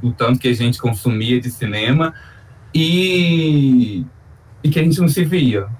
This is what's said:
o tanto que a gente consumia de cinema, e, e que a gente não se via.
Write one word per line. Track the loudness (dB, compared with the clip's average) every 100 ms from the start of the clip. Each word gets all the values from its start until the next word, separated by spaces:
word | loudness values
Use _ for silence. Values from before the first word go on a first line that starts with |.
o | -6
tanto | -2 0 0
que | 0
a |
gente | 0 0 -2
consumia | -4 -4 -2 -2 0 -2
de | -2
cinema, | -6 -6 -4 0 0 0 -6 -18 -20 -20 -20 -6
e, | -2 0 2 0 0 2 2 2 2 4 4 2 -2 -10 -14 -20 -20 -20 -6
e | -2
que | 0
a |
gente | 2 2
não | 2
se | 0
via. | 0 2 2 0 -4 -10